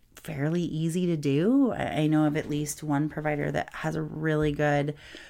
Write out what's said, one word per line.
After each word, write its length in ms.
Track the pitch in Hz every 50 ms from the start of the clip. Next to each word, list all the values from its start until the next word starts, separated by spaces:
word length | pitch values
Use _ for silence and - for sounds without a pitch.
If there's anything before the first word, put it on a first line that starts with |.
| _ _ _
fairly 480 | - - - 156 135 139 156 165 180
easy 420 | 175 147 - 156 160 165 160 185 180
to 100 | 175 170
do. 560 | 156 143 143 135 143 170 214 262 277 277 233
I, 300 | 196 - - 120 - -
I 40 | 156
know 200 | 151 156 156 151
of 100 | 151 147
at 120 | 156 - -
least 360 | 147 147 147 143 - - -
one 240 | 151 143 139 151 151
provider 420 | - 156 151 151 151 143 147 147
that 240 | 143 - - - -
has 220 | - - 160 160
a 60 | 160
really 500 | 156 151 156 151 156 160 156 151 151 151
good 420 | 147 143 151 147 147 143 143 147 147 - - - - - - -